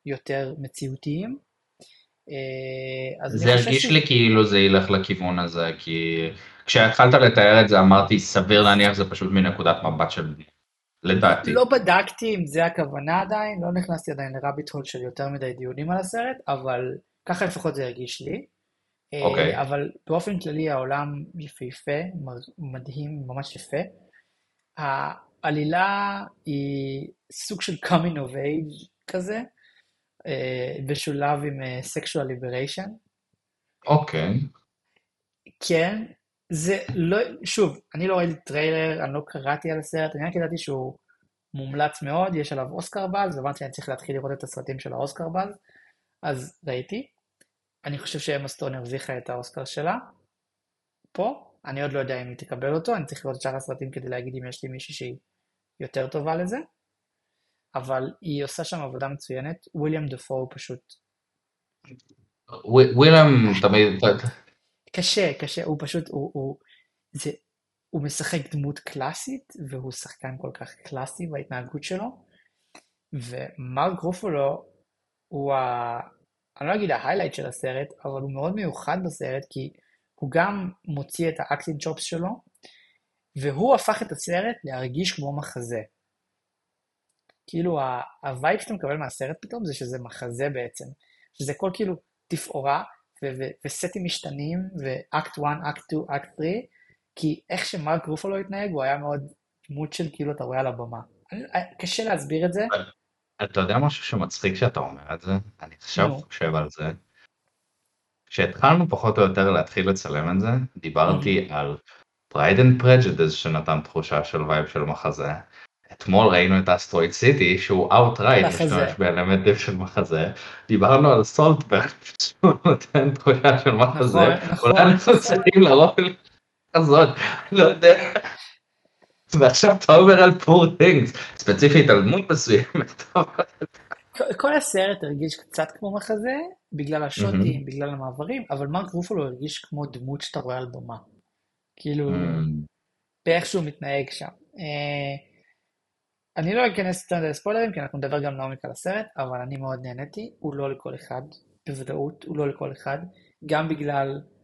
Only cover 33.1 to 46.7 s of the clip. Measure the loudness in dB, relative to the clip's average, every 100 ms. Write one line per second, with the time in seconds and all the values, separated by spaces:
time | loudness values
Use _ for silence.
33.1 | _ _ _ _ _ _ _ 2 2 2
34.1 | -4 -2 -2 -4 _ _ _ _ _ _
35.1 | _ _ _ _ -12 -2 0 0 -4 -10
36.1 | -18 _ _ -10 -6 -2 -2 -4 -2 0
37.1 | 0 -2 -6 -6 0 0 -2 _ -6 -2
38.1 | 0 -2 -4 -8 -4 -2 0 -2 -4 -6
39.1 | -8 -10 -10 -6 -4 -4 -8 -6 -4 -4
40.1 | -6 -6 -4 -4 -6 -8 -8 -8 -12 _
41.1 | _ _ _ _ -12 -8 -4 -4 -4 -6
42.1 | -2 -2 -4 -6 -6 -8 -10 -10 -8 -6
43.1 | -2 -4 -4 -8 -8 -12 -12 -10 -10 -8
44.1 | -8 -6 -10 -12 -12 -10 -10 -10 -8 -8
45.1 | -8 -8 -6 -6 -8 _ _ _ _ _
46.1 | _ -8 -8 -10 _ -10